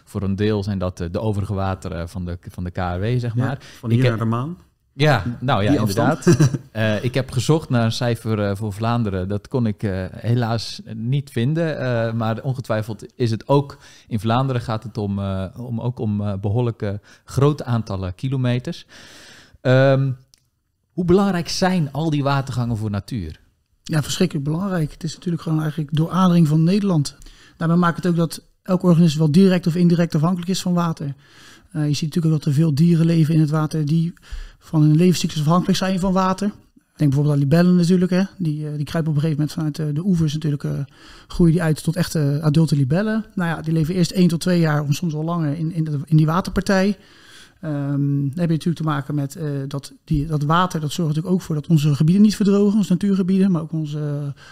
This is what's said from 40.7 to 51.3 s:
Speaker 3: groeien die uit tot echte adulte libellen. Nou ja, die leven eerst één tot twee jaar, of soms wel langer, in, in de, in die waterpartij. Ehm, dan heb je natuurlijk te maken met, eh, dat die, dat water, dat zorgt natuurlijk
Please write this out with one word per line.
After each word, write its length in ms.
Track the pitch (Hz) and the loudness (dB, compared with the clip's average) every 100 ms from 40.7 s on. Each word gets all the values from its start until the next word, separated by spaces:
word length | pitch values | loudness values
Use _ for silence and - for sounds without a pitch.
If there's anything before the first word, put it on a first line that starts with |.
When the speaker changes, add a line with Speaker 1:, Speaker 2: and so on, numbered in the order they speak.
| 147 139 _ - - - | -6 -8 _ -20 -20 -8
Speaker 3:
groeien 260 | - 170 | 2 4
die 100 | 165 | 4
uit 200 | 160 151 | 2 0
tot 140 | - 160 | -2 -2
echte 420 | 170 165 143 143 | -2 0 0 0
adulte 340 | 160 147 160 147 | 2 4 4 2
libellen. 480 | 131 160 214 220 214 | 2 0 0 -2 -4
Nou 140 | - 170 | -4 -4
ja, 100 | 156 | -4
die 100 | 160 | -2
leven 220 | 160 156 | 0 0
eerst 160 | 185 170 | 0 0
één 180 | 196 180 | 2 2
tot 120 | 165 | 2
twee 200 | 180 175 | 0 2
jaar, 220 | 160 147 | 2 2
of 120 | 143 | 0
soms 180 | 147 175 | -2 -2
wel 120 | 151 | -4
langer, 320 | 160 170 156 160 | -4 -2 -2 -2
in, 160 | 160 | -4
in 120 | 175 | -2
de, 160 | 156 147 | -2 -4
in 120 | - 156 | 2 4
die 100 | 156 | 4
waterpartij. 720 | 170 196 196 185 190 190 196 - - - - - _ | 0 -2 -4 0 2 2 -2 -10 -20 -20 -20 -20 _
Ehm, 400 | 160 147 139 143 143 143 | -8 -4 -2 0 0 0
dan 100 | 139 | -2
heb 140 | 165 170 | -2 -2
je 80 | 160 | 0
natuurlijk 200 | 175 160 | -2 -2
te 60 | |
maken 320 | 156 147 143 | -2 -4 -4
met, 220 | 147 139 - | -4 -4 -6
eh, 100 | 151 143 139 | -6 -6 -6
dat 240 | 143 - - | -8 -10 -18
die, 220 | - 156 156 | -4 -2 0
dat 160 | 151 | -2
water, 380 | 143 165 185 165 | 0 2 0 -2
dat 120 | 151 | -6
zorgt 160 | - 160 | -4 -2
natuurlijk 200 | 156 180 | -2 -2